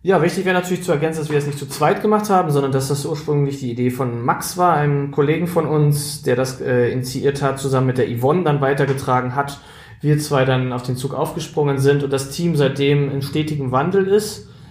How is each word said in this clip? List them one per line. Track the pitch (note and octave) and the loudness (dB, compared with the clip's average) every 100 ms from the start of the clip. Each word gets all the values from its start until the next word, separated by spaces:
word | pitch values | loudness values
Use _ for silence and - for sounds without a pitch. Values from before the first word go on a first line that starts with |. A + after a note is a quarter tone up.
| E3+ | 4
Ja, | F#3+ | 4
wichtig | - G3 F3+ | 2 0 0
wäre | F3+ | 0
natürlich | F3+ F3 | 0 -4
zu | F3+ | 0
ergänzen, | D3 D#3+ D#3+ | 0 0 -2
dass | D3+ | 0
wir | D3 | 0
das | C#3+ | 0
nicht | C#3 | -6
zu | C3+ | -10
zweit | - D3+ G3+ | 0 0 2
gemacht | G#3 G#3+ G#3 | 2 0 2
haben, | F#3 D#3+ | 2 2
sondern | C#3+ C3+ | 0 2
dass | C3+ C3 | 0 0
das | C#3+ D#3+ | -4 -4
ursprünglich | D#3+ - D3 C#3 C#3 | -6 -2 0 0 -2
die | B2+ | -6
Idee | A#2 B2 | -2 -2
von | B2 B2+ A#2 | 0 -4 -2
Max | B2+ E3+ - F3+ | -2 -2 -4 0
war, | F3+ D3+ | 2 2
einem | D3 C#3+ C#3 | 2 0 -2
Kollegen | C#3 C#3+ E3 E3+ | 0 2 2 0
von | E3 D#3 | 0 2
uns, | D3+ D3 C#3+ - - | 2 4 2 -2 -6
der | - B2 | 0 0
das, | C3 - | 0 -4
äh, | C3 B2 A#2+ | 0 2 2
initiiert | B2 B2+ C3+ C3+ C#3+ | 0 -4 -2 -2 0
hat, | C#3 C3+ | -2 -2
zusammen | C#3+ C3 C3 | 0 0 2
mit | B2+ | 0
der | A#2 | -2
Yvonne | A#2 B2+ F3 | 0 2 2
dann | E3 C#3+ | 2 2
weitergetragen | C3+ C#3+ C#3 C3+ - B2+ B2 C3+ | 2 2 0 0 0 0 0 -4
hat. | C#3 - - - - - | -4 -8 -18 -20 -20 -4
Wir | D3 D3 | 0 0
zwei | D3 C#3 C3 | 2 2 2
dann | B2+ B2+ | 2 0
auf | B2 | -4
den | B2+ B2 | -4 -4
Zug | C3+ | -4
aufgesprungen | B2+ D#3+ F3 E3 - C#3+ C3+ | -4 -4 -4 -4 0 0 2
sind | C3+ C#3+ | 2 2
und | C#3 | 0
das | C#3 - | -2 -4
Team | - E3+ D3 | -2 0 2
seitdem | C3+ C3 C#3 C#3+ C#3 | 2 2 2 2 2
in | C#3 | -2
stetigem | C3+ D3+ D3+ D3 C3 | -4 -2 -2 -2 0
Wandel | B2+ E3 G3 F#3+ | 0 2 0 2
ist, | G#3 G#3 - - - - | 2 0 -10 -16 -20 -20